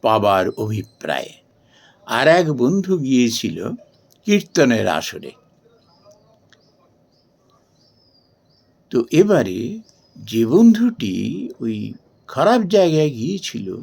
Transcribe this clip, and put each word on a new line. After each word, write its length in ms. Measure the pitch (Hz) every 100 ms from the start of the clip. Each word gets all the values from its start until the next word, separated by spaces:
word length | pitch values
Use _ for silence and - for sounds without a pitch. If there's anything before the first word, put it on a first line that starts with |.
পাবার 480 | 117 110 104 98 92
অভিপ্রায়ে, 840 | - 110 110 117 _ 78 69 - - _ _ _ _ _ _ -
আর 220 | 117 139
এক 240 | 170 165
বন্ধু 460 | 139 123 190 185 185
গিয়েছিল 720 | 135 131 120 113 107 80 95 240 - _ _ _ -
কীর্তনের 600 | 208 - - 135 113 98
আসরে। 440 | 78 - - 65 - _ _ _ _ _ _ 605 605 _ _ _ _ _ _ _ _ _ _ _ _ _ _ _ _ _ _ _ _ _ _ _ _ _ _ _
তো 160 | 123 117
এবারে 680 | 156 208 185 104 92 123 220 - _ _ -
যে 280 | 104 113 113
বন্ধুটি 1040 | 151 233 220 240 233 107 92 104 170 247 -
ওই 340 | 117 107 104 110 _ _ -
খারাপ 340 | - 165 247
জায়গায় 480 | 196 202 180 156 151
গিয়েছিল 680 | 123 120 180 - 120 98 92